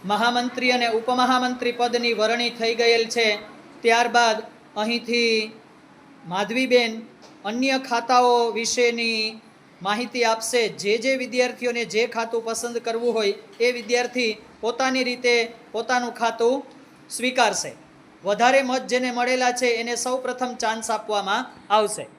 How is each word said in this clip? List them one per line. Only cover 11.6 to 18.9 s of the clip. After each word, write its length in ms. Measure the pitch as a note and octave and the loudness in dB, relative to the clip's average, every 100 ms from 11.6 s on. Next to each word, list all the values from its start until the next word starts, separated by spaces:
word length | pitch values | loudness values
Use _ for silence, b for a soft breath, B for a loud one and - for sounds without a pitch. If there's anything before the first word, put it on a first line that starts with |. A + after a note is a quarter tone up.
| A#3+ A#3 G#3+ | -4 -4 -2
જે 80 | G#3 A#3+ | -2 -2
ખાતું 300 | A3 A3+ A#3 A3 | -2 -4 -4 -4
પસંદ 400 | A3+ A#3+ A#3 A3+ | -6 -6 -6 -4
કરવું 300 | A3+ A#3+ A3+ | -2 -2 0
હોય 160 | G3+ G3+ - - A#3+ | -2 -2 -12 -2 -2
એ 20 | B3 | -2
વિદ્યાર્થી 540 | G#3 A#3+ B3 B3 A#3 G#3 - - | -2 -2 0 -2 -2 -4 -14 -6
પોતાની 440 | A3 A#3+ C4 C4 B3 | -6 -2 0 0 -2
રીતે 260 | A#3+ B3 A#3+ A3+ - - A3 | 0 2 2 0 -8 -10 -8
પોતાનું 420 | A3+ B3 A#3+ A#3 | -2 -2 -2 -2
ખાતું 340 | A#3 A3+ A#3 C#4 - - - - - | -2 2 0 0 -6 -20 -20 -20 -14
સ્વીકારશે. 600 | - B3+ B3+ A3 F#3 D3+ - - - - - | -4 -2 2 2 2 -8 -14 -20 -20 -20 -8
વધારે 360 | F3+ G3+ A#3+ C4+ | -4 4 6 6
મત 200 | B3+ B3+ F#3+ | 2 -2 0